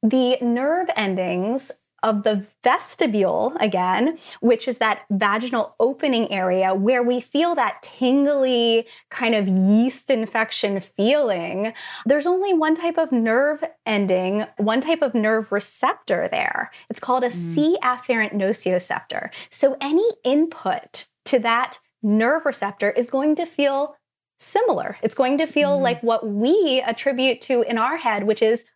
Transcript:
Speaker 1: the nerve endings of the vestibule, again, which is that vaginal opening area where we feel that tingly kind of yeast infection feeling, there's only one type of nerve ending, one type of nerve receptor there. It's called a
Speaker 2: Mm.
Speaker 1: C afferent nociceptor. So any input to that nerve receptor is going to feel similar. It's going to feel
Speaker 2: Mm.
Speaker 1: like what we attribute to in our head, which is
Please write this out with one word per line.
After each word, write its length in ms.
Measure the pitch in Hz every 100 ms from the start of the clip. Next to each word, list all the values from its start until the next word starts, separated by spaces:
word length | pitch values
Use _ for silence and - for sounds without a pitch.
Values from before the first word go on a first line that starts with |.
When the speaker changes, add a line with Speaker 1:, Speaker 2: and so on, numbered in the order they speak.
Speaker 1:
the 360 | 220 262 247 254
nerve 480 | 240 240 277 339 359 -
endings 720 | 202 185 185 180 196 262 - - _ _
of 200 | 214 214
the 200 | 214 214 202 _
vestibule, 880 | 247 302 - - 311 208 190 - 233 320
again, 580 | 214 190 180 190 262 330 - -
which 260 | 233 233 -
is 120 | 247
that 240 | 220 208 -
vaginal 640 | 196 208 214 247 240 208 _
opening 540 | 233 269 294 233 226
area 420 | 196 185 185 190
where 260 | 190 202 254
we 200 | 240 247
feel 340 | 233 285 339
that 260 | 330 226 -
tingly 1040 | - - 254 269 277 285 262 247 233 226 233 - _
kind 280 | - 233 220
of 100 | 196
yeast 640 | 190 190 214 247 - -
infection 680 | 254 220 226 220 - 208 196
feeling, 920 | 185 - 208 294 262 185 170 185 214 220 - -
there's 220 | - 294 302
only 260 | 370 392
one 220 | 349 311
type 240 | 320 339 339
of 140 | 320
nerve 500 | 254 226 226 285 302 320 - -
ending, 580 | 208 196 185 185 208 214 -
one 240 | 208 226
type 200 | 277 330
of 140 | 285
nerve 380 | 233 214 220 214
receptor 760 | 202 202 - 254 - - 175 -
there. 440 | - - - - - -
It's 80 | -
called 240 | - 254
a 60 | 247
Speaker 2:
Mm. 40 | 175 170
Speaker 1:
C 240 | 165 302 370
afferent 500 | 247 247 - 233 214
nociceptor. 960 | 208 196 220 - 180 - - - - - - -
So 280 | - 277 262
any 300 | 277 320 453 -
input 840 | - 285 330 - - - - - - _ -
to 120 | 262
that 400 | 226 233 269 - _ _
nerve 420 | 214 214 226 311
receptor 460 | 311 247 196 190 202
is 180 | 214 240
going 280 | 269 294 302
to 100 | 339
feel 480 | - 285 277 294 - _ _ _ _
similar. 560 | - 392 466 202 - -
It's 100 | 220
going 240 | - 254 277
to 80 | 311
feel 320 | 302 285 285
Speaker 2:
Mm. 40 |
Speaker 1:
like 200 | 262 240
what 240 | 233 226 226
we 540 | 202 233 392 339 262
attribute 560 | - 226 - 247 262 226
to 200 | - 254
in 160 | 233 226
our 200 | 233 320
head, 260 | 247 208
which 180 | 196 208
is 220 | 220 233 -